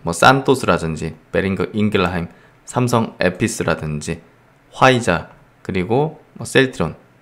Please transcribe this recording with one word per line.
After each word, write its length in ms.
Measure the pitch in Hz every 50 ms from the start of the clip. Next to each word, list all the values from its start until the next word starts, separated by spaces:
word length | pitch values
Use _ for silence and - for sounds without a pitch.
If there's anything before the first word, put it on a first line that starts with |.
뭐 120 | - 85 85
산토스라든지 1000 | - - 123 131 139 135 - 135 131 - - 90 80 85 80 78 73 80 80 78 - _ _
베링거 360 | - - 92 95 98 - - - -
인겔라임, 540 | 107 104 107 - 101 90 87 90 87 85 87 - - _ - _ _ _
삼성 500 | - - 120 127 120 127 117 110 - - -
에피스라든지 1000 | - 185 180 - 117 104 - - 85 87 80 - 80 76 76 76 - - 80 - - _ _ _ _ _ _ _ _ _
화이자, 580 | - - 131 131 131 120 - 95 85 80 - - - - - _ _ _
그리고 600 | - - 92 92 90 98 113 135 147 160 160 - - _ _
뭐 120 | - 120
셀트론 500 | - - 131 135 127 - - 87 78 73 - - _ _ _